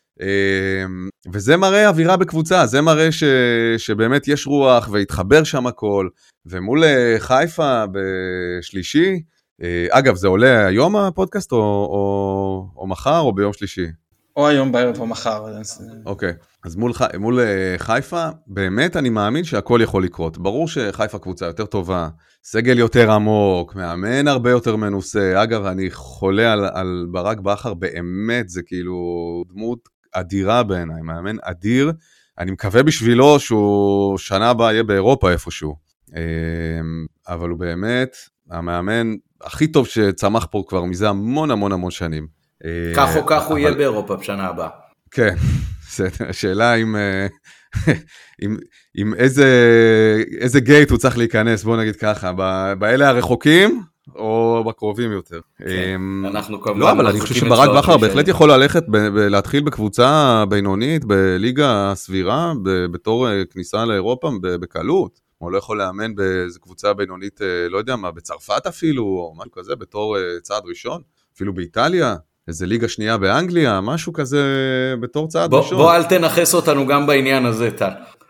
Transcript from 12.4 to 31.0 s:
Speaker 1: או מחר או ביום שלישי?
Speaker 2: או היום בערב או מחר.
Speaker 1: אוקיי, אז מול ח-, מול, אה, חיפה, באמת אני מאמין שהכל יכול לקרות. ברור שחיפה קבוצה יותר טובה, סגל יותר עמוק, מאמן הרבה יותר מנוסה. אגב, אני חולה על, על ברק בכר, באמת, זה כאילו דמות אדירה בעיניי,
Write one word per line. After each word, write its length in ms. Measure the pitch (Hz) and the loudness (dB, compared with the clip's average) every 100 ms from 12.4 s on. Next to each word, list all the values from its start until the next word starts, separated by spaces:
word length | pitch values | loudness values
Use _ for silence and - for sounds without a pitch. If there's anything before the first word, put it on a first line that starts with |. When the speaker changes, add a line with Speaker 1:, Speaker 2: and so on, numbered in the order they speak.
| 98 95 95 - | -4 -6 -10 -14
Speaker 1:
או 120 | 95 | -10
מחר 320 | 92 131 165 | -6 0 2
או 140 | 143 98 | 0 0
ביום 180 | 101 | -2
שלישי? 320 | 101 101 - 82 80 _ _ _ 147 | -2 -10 -8 -10 -10 _ _ _ 0
Speaker 2:
או 100 | 147 | 2
היום 240 | 143 135 | 2 2
בערב 280 | 123 123 107 | 0 0 -2
או 60 | 113 | -8
מחר. 380 | 113 120 107 110 107 107 - 110 113 110 | -6 -6 -6 -8 -14 -14 -16 -18 -16 -12
Speaker 1:
אוקיי, 280 | 101 92 80 _ _ 87 | -6 -6 -8 _ _ -14
אז 100 | 82 | -6
מול 180 | 120 | -4
ח-, 220 | 117 127 92 | -2 -4 -2
מול, 200 | 107 123 | -2 0
אה, 360 | 113 95 95 90 | 0 0 -2 -4
חיפה, 500 | - 120 135 170 160 160 - | -4 -4 -4 -6 -6 -10 -12
באמת 500 | 98 95 101 170 170 | -6 -4 0 -2 0
אני 120 | 131 | -2
מאמין 340 | 110 104 143 | 0 0 -2
שהכל 360 | 170 104 - 120 | -4 -4 2 2
יכול 200 | 113 98 | 2 0
לקרות. 340 | 92 - 82 82 | -2 -4 -8 -6
ברור 300 | 92 120 165 | -6 -4 -4
שחיפה 520 | 151 107 95 104 101 | -4 -6 -4 -6 -6
קבוצה 260 | 90 87 87 | -12 -8 -8
יותר 200 | 82 104 | -8 -6
טובה, 440 | 104 87 90 80 80 _ _ | -6 -4 -4 -6 -10 _ _
סגל 360 | - 110 120 123 | -6 -2 2 4
יותר 320 | 117 123 113 | 4 6 6
עמוק, 640 | 107 107 107 101 90 85 95 | 6 4 4 4 2 -2 -8
מאמן 520 | 87 87 101 131 143 | -8 -6 -4 0 2
הרבה 240 | 131 117 | 2 2
יותר 240 | 123 117 110 | 2 2 -2
מנוסה. 680 | 104 98 92 107 95 92 | -2 -4 -4 -2 2 2
אגב, 220 | 113 113 98 | 2 0 -4
אני 260 | 92 92 | -4 -6
חולה 640 | - - - 95 98 113 | -8 -18 -4 -2 2 2
על, 120 | 107 98 | 2 -2
על 320 | - 92 90 87 | -4 -6 -6 -6
ברק 260 | 90 95 110 | -6 -4 -4
בכר, 360 | 98 104 123 | -4 -4 -6
באמת, 760 | 90 92 85 87 92 110 120 98 | -6 -6 -6 -8 -6 -4 -4 -4
זה 120 | 87 | -10
כאילו 400 | 87 90 90 90 87 87 85 85 87 | -10 -8 -8 -8 -6 -6 -8 -8 -10
דמות 360 | 92 113 120 _ _ _ | -10 -8 -8 _ _ _
אדירה 500 | - 90 98 95 117 | -10 -4 -2 0 0
בעיניי, 380 | 110 90 82 80 | 0 -2 -6 -10